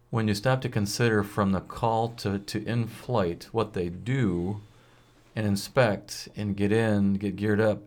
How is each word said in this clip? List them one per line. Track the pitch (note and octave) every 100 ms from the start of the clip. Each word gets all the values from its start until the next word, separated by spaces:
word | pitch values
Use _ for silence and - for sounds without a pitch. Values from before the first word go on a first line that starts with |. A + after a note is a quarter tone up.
| _
When | A#2 A2
you |
stop | G2+ B2+ C3
to | B2+
consider | A#2+ G2+ - A#2 G#2+
from | G2 - G2
the | F#2
call | - - A#2 A2+ A#2 A#2+
to, | G#2 G2
to | - G#2+ G2+
in-flight, | A#2 A2+ - - A#2+ F2+ E2+ -
what | A2+ G#2
they | G2 F2
do | F2+ F#2+ C3+ G#2+ F2 F2 G#2 - - - - _ _ - -
and | G#2
inspect | G2 - - A#2+ F#2+ - - - -
and | G#2 G2
get | G2+
in, | A2 A2+ G#2 G2
get | G2 G#2 F#2+
geared | G#2 G#2
up, | A2 G2+